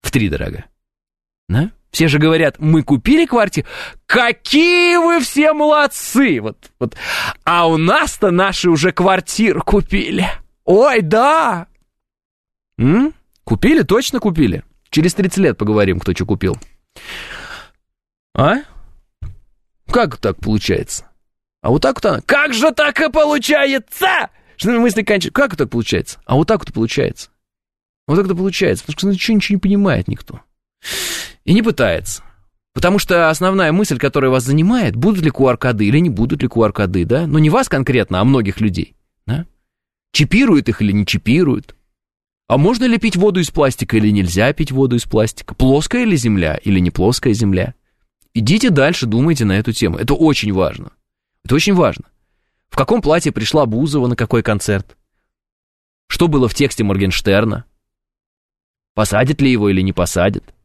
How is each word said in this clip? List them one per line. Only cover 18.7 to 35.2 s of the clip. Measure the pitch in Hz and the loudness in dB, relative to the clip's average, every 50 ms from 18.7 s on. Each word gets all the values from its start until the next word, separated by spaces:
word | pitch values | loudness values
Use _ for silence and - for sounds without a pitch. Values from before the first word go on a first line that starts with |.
| - - - - - - _ _ _ _ - - - - _ _ _ _ _ _ _ _ _ - | -20 -20 -20 -20 -20 -20 _ _ _ _ -16 -16 -16 -16 _ _ _ _ _ _ _ _ _ -2
Как | - 240 233 156 - | 0 0 0 0 -4
так | - - 107 92 | -6 -6 -6 -6
получается? | - - 101 107 107 - - 92 - - - - - - _ _ _ _ _ _ _ _ _ _ _ | -4 -4 -2 -2 -2 0 -2 -2 -2 -4 -8 -12 -14 -14 _ _ _ _ _ _ _ _ _ _ _
А | - - | -2 0
вот | 160 165 | 0 2
так | - 262 262 | 0 0 -2
вот | - - | 0 -2
она. | 208 170 117 | -2 -2 -2
Как | - - - 285 294 302 247 | -2 0 0 2 2 0 0
же | 220 269 320 | 2 0 0
так | - - 302 294 - - | 2 2 -2 0 0 -2
и | 311 302 | -4 0
получается? | 233 311 302 302 302 294 - - 294 285 277 277 269 269 - _ - - 370 370 370 330 247 - _ _ _ _ _ | 2 2 2 2 0 -2 0 0 2 2 2 0 0 -2 -6 _ -8 -2 -2 0 0 -2 -4 -6 _ _ _ _ _
Что | _ - 196 | _ -2 0
за | 240 233 | 2 2
мысли | 233 247 190 220 196 | 2 2 2 0 0
кончи-, | - 208 196 175 - | 0 0 0 -2 -2
как | - - 285 269 - | 0 0 0 0 0
так | - 143 117 | -4 -4 -2
получается? | - 117 110 - - 87 - - - - _ | -2 -4 -4 -2 -2 -4 -4 -6 -12 -20 _
А | - 120 | 0 0
вот | 139 165 | 0 2
так | - 220 190 - | 2 0 -2 -2
вот | - - | -6 -4
получается. | - 113 113 - - 135 - - - - _ _ _ _ _ _ _ _ _ _ _ _ _ _ _ _ | -4 -4 -2 0 -2 -2 -2 -4 -8 -18 _ _ _ _ _ _ _ _ _ _ _ _ _ _ _ _
Вот | - 147 | -2 0
так | 180 202 | 0 0
это | 185 190 | 0 -2
получается, | 170 185 196 185 - 196 160 98 - - | -2 -2 -4 -2 -2 0 0 -2 -4 -6
потому | - 147 - | -12 -8 -4
что | - 196 | -2 -2
ничего, | 202 185 - - 226 | -2 -2 -2 0 0
ничего | 208 - - 202 | 0 0 0 -2
не | 185 | -2
понимает | - 190 202 202 202 196 139 - 90 | 0 0 0 2 2 2 0 0 -2
никто. | - 107 - - - - - _ _ _ _ _ _ _ _ _ - - - - - - - - - - _ _ | -4 -6 -8 -10 -16 -20 -20 _ _ _ _ _ _ _ _ _ -10 -8 -8 -8 -8 -8 -10 -12 -14 -18 _ _
И | - 170 | 2 2
не | 220 | 2
пытается. | 220 226 165 - 127 101 85 82 90 - - - - - _ _ _ _ _ _ _ _ _ | 4 0 0 0 0 0 0 -4 -6 -10 -14 -14 -16 -20 _ _ _ _ _ _ _ _ _
Потому | - - 175 196 | -2 0 0 2
что | 202 - - 185 170 165 160 | 0 0 0 2 2 2 2
основная | 160 151 180 185 190 196 180 156 | 2 0 0 0 2 2 0 2
мысль, | 156 185 214 - 156 | 2 0 0 0 -2
которая | 120 - 139 - 147 131 - | -2 -2 -2 0 0 0 2
вас | 131 131 120 | 0 0 0
занимает, | 123 139 156 160 190 247 254 214 123 104 | 0 0 2 2 2 2 2 0 -2 -2
будут | 117 131 208 214 185 | 0 0 0 0 2